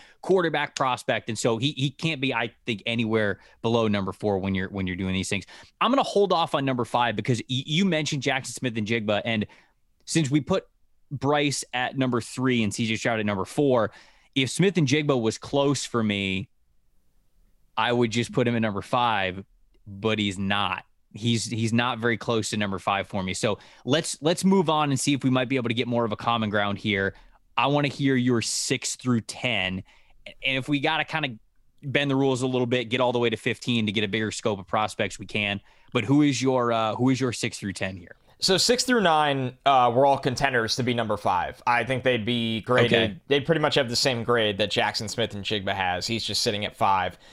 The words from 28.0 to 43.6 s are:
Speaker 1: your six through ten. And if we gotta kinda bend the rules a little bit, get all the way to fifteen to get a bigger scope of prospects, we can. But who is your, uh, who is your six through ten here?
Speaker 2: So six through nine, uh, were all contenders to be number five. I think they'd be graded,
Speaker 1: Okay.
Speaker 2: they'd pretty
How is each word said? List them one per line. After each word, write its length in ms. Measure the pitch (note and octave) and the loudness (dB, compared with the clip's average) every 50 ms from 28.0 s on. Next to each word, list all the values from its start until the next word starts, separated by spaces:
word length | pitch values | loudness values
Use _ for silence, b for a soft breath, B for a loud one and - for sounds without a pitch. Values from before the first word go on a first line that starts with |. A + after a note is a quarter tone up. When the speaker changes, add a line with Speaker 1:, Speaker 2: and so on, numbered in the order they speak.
| C#3+ C3+ C3+ | 0 2 2
Speaker 1:
your 280 | B2+ B2 B2+ B2 A#2 G#2+ | 2 2 2 2 2 0
six 520 | - - - - - C3+ B2 - - - | -2 -4 -4 -2 -2 -2 -2 -4 -6 -10
through 280 | - - B2+ B2 A2+ G2+ | -6 -2 -2 0 0 -2
ten. 600 | - - - - B2+ A#2 G2+ F#2 F#2 F#2 F#2 F#2 b b b b b b - - | -4 -8 -6 -4 -2 -2 -2 -2 -2 -4 -6 -8 b b b b b b -20 -20
And 300 | - - - - C3 C3 C3+ | -20 -14 -8 -4 -4 -4 -2
if 100 | B2+ - | -2 -2
we 100 | D3 C#3+ | -2 0
gotta 240 | C3+ D#3 D#3 D#3 D3+ | 0 0 -2 -2 -2
kinda 280 | - - D#3+ D3+ C#3 A#2+ A3 _ _ _ _ _ _ _ _ - | -4 -4 -4 -4 -6 -8 -10 _ _ _ _ _ _ _ _ -6
bend 260 | D3 C3 C#3+ C#3+ C#3+ | -2 -2 0 0 2
the 60 | C3+ | 2
rules 280 | C3+ C#3 C3+ C3 A#2+ C3 | 2 2 2 2 0 0
a 40 | |
little 200 | C3 B2+ B2+ B2+ | 0 0 0 0
bit, 240 | A#2 B2 B2+ A#2+ A2+ | 2 0 0 0 0
get 100 | A#2 B2 | 0 2
all 100 | B2+ A#2+ | 2 2
the 80 | G#2+ A#2+ | 2 2
way 120 | A#2+ A#2 | 0 0
to 60 | A2 | 0
fifteen 500 | G#2 - B2+ A2+ - - - A#2+ A#2 A2 | -2 -2 -4 -4 -4 -2 -2 0 0 0
to 40 | G#2+ | 0
get 140 | G2 A2 G#2 | 0 0 -2
a 40 | G2+ | 0
bigger 220 | F#2+ A2+ A2 G#2 | 0 -2 -2 -4
scope 300 | - - - A#2 G#2 G2 | -4 -4 -2 -2 -2 -4
of 80 | F#2 - | -4 -2
prospects, 500 | - A2 G#2+ G#2 - - A2 G2 - - | -2 0 0 -2 -2 -2 -4 -4 -4 -8
we 80 | G2+ | -10
can. 340 | F#2+ - A2 G#2 G2+ G2+ G2 b b b b b b - | -6 -4 -2 -2 -2 -2 -4 b b b b b b -4
But 120 | B2 A2 | -2 0
who 180 | A2+ C#3 D3 D3+ | 4 4 4 6
is 180 | D3 C#3 A#2 | 4 2 2
your, 320 | B2+ C3 C3 B2+ A#2+ A#2+ A#2 | 0 0 2 2 2 2 0
uh, 220 | A2+ A2+ A2 G#2 | 0 0 0 0
who 160 | A2 B2 C3 | 2 2 2
is 100 | C3 A#2+ | 2 2
your 120 | C3 B2+ G#2+ | 0 -2 -2
six 260 | - - A#2 - - | -4 -4 -6 -6 -6
through 140 | - G2+ F#2 | -8 -8 -6
ten 240 | - G2+ F#2+ F#2+ | -6 -6 -8 -8
here? 180 | F#2 F2 - - _ b b b b | -10 -14 -18 -20 _ b b b b
Speaker 2:
So 180 | - - F#3+ | 2 2 4
six 280 | F3+ - - B3 B3 - | 4 4 4 2 2 2
through 160 | - B3 A#3 | 2 2 4
nine, 580 | G3+ E3+ D#3 D#3 D3+ D3 C#3 C3+ C3 B2+ B2+ - - | 4 4 4 4 4 2 2 0 -2 -4 -6 -2 2
uh, 260 | C#3 C#3 C3 B2 B2 A#2 | 4 6 6 6 6 6
were 120 | B2+ C#3 | 6 4
all 100 | C#3 C#3 | 4 4
contenders 600 | C3 - C#3+ B2 - C#3+ C3+ B2+ A#2+ A2+ A2 - | 2 0 -2 -2 0 0 2 2 2 0 0 -2
to 60 | - B2 | -2 -2
be 120 | A#2 A#2+ | 0 0
number 220 | A#2 A2+ G#2+ G#2+ | 0 0 -2 -2
five. 440 | G2 - G#2+ F#2+ F2+ E2 C#2 C#2+ - - | -2 0 0 0 0 0 -4 -6 -4 -2
I 160 | - A#2+ A#2+ A#2 | 0 2 2 0
think 200 | A2+ C3 B2 B2 | 0 -2 0 0
they'd 200 | C3 B2 A#2 G#2 | 0 0 0 0
be 360 | A2+ B2 A#2+ A#2 A2+ A2+ A2 | -2 -2 -2 -2 -2 -4 -4
graded, 320 | F#2 - B2 A#2+ A#2+ A#2 A#2 | -2 2 4 4 4 4 4
Speaker 1:
Okay. 240 | A#2 A2+ A2 G2 - - - | 2 2 0 -4 -8 -4 -2
Speaker 2:
they'd 160 | C3+ C#3+ C3 | 0 0 2
pretty 160 | - E3 D#3 | 0 0 2